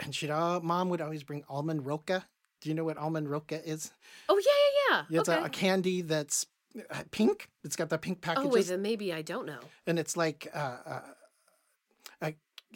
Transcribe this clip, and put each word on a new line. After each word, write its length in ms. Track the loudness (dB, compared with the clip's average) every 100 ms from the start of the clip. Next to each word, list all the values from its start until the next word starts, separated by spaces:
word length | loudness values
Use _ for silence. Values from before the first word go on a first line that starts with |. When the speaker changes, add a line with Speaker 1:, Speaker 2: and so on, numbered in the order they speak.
Speaker 1:
and 140 | -8 -4
she'd 140 | -2
al-, 320 | 0 0 0
Mom 260 | 0 0 0
would 140 | -2
always 220 | -4 -8
bring 200 | -8 -10 -6
almond 360 | -4 -2 -2 -2
roca. 400 | -4 -2 -2 -4 _ _ _
Do 80 | -4
you 60 | -2
know 100 | -2
what 100 | -2
almond 320 | -2 -2 -2
roca 320 | -4 -4 -8 -6
is? 220 | -8 -8 -14 -20 -2 4
Speaker 2:
Oh, 80 | 6
yeah, 580 | 6 6 6 6 4 2
yeah, 80 | 2
yeah. 100 | 2
Speaker 1:
It's 80 | 4
a, 100 | 2
Speaker 2:
Okay. 60 | 0
Speaker 1:
a 20 |
candy 520 | 0 2 4 2 0
that's, 440 | 0 -2 0 -4 -4 _ _ -16 -10
uh, 140 | -10 -4
pink. 380 | 4 4 4 -4 _ -6
It's 100 | -4
got 140 | -2
the 80 | -2
pink 220 | -2 -4 -2
Speaker 2:
Oh, 100 | 0
wait, 80 | 4
Speaker 1:
packages. 220 | 4 4
Speaker 2:
then 120 | 0
maybe 300 | 0 -2 -2
I 100 | -4
don't 240 | -6 -8 -8
know. 140 | -12 -16 -6 0
Speaker 1:
And 140 | 0
it's 160 | 0 0
like, 320 | 0 -2 -8 -6
uh, 220 | -4 -6 -10
uh, 160 | -10 -10 -18 -20 _ _ _ _ _ _ _ -20 -8
a, 140 | -8 -8 _ -20 -16